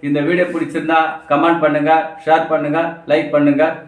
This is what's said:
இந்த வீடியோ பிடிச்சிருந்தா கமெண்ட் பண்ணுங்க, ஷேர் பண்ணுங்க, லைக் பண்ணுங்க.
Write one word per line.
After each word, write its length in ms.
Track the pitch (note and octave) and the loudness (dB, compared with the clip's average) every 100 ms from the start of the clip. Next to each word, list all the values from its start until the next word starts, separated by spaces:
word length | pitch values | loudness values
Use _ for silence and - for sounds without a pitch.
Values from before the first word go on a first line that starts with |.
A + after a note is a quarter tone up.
| C#3+ | -2
இந்த 100 | D3 D3 | -2 0
வீடியோ 180 | F3+ F3+ | 0 0
பிடிச்சிருந்தா 480 | E3 D3 D#3 D#3 E3 D#3+ - - | -2 -6 -6 0 0 0 -4 -2
கமெண்ட் 320 | C#3+ E3 E3 | 0 2 2
பண்ணுங்க, 280 | D3+ D3+ D3 D#3+ D3+ - - | 2 0 2 2 0 -8 0
ஷேர் 240 | D#3+ D#3+ | 0 2
பண்ணுங்க, 280 | D#3 D3 D3 E3 - - | -2 -2 -2 -4 -6 -2
லைக் 220 | D3+ D3 D3 | 0 2 2
பண்ணுங்க. 280 | D3 C#3 D#3+ - | 2 2 0 -2